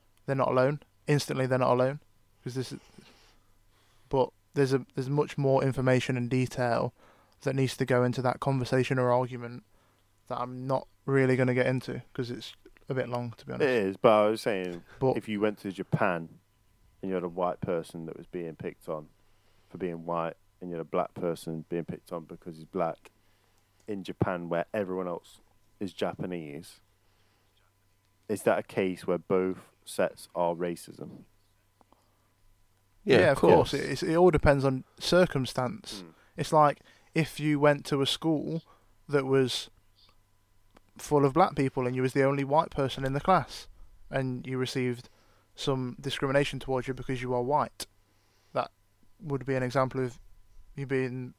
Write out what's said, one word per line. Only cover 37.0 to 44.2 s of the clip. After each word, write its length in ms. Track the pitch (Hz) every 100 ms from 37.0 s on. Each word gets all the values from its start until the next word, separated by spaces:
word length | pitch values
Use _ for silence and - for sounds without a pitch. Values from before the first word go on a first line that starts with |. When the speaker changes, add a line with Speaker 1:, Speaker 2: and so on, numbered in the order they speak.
| _
Speaker 1:
if 260 | 165 147 -
you 180 | 151 147
went 260 | 147 143 -
to 140 | 143
a 60 | 135
school 560 | - 160 151 151 160 - _ _ _ -
that 180 | 143 135
was 420 | 135 127 - - _ _ _ - _ _ _ _ _ _ - _ -
full 260 | - 147
of 80 | 139
black 240 | 156 196 147
people 300 | 135 - 123
and 100 | 127
you 60 |
was 100 | 131
the 100 | 139
only 220 | 135 139
white 260 | 135 151 170
person 340 | 147 135 -
in 80 | 135
the 80 | 139
class, 460 | - 180 127 - - - - - -
and 360 | 135